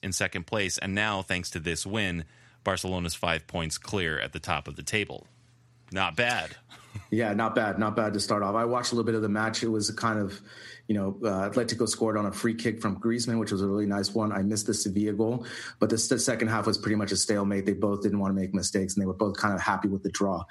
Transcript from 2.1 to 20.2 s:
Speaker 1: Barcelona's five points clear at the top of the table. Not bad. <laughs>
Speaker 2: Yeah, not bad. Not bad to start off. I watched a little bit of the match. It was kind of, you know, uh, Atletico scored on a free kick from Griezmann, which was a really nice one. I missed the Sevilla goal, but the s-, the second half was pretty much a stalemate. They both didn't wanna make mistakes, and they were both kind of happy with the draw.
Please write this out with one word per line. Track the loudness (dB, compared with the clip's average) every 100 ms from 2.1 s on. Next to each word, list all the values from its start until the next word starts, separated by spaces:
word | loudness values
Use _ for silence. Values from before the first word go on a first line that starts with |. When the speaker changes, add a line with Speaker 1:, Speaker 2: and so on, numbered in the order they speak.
| -2 -6 -14 -20 _ -2
Speaker 1:
Barcelona's | 0 0 -2 -4 -2
five | 0 0 0
points | -4 -2 -4
clear | -4 -2 0 -2
at | -4
the | -6
top | -2 -2 -4
of | -10
the |
table. | -4 -2 -2 -8 -16 _ _ _ _ _ -8
Not | -2 0 0
bad. | 0 0 -4 -10
<laughs> | -20 -20 -16 -14 -4
Speaker 2:
Yeah, | 0 0
not | 2 2 2
bad. | 0 0
Not | 0 0
bad | 0
to | 0
start | 0 0
off. | 0 0
I |
watched | 0 0 0
a | 0
little | 0
bit | 0
of |
the | 2
match. | 0 0 0
It | 0
was | 0 -2
kind | -2 0 0
of, | -2 -6 -16 -20 -18 -10 -2
you | 0
know, | 0 -2 -2
uh, | 0 0
Atletico | 0 0 0 0
scored | 0 0 2
on | 0
a |
free | 0 -2 0
kick | -2 0
from | -2 0
Griezmann, | 0 0 0 0
which | 0
was | 0
a | 2
really | 2 2
nice | 0 0
one. | 0 0
I | 2
missed | 0 0 0
the |
Sevilla | 0 0 2 2
goal, | 2 2 0 -4 -10 -8 0
but | 2
the | 2
s-, | 2
the | 2
second | 2 2 2
half | 2 2
was | 2
pretty | 2 2
much | 2
a | 0
stalemate. | 2 2 2 2 2
They |
both | 2 2 2
didn't | 2 2
wanna | 2
make | 2 0
mistakes, | 0 0 0 0 0
and |
they | 0
were |
both | 2 0 2
kind | 0
of | 2
happy | 0 2 2
with | 0
the | -2
draw. | 0